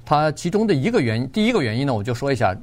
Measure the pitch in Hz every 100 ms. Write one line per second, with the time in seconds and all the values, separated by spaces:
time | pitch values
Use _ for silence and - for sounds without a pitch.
0 | - 151 156 151 180 202 220 151 147 233
1 | 123 110 131 214 214 226 123 110 139 113
2 | 101 120 143 127 104 90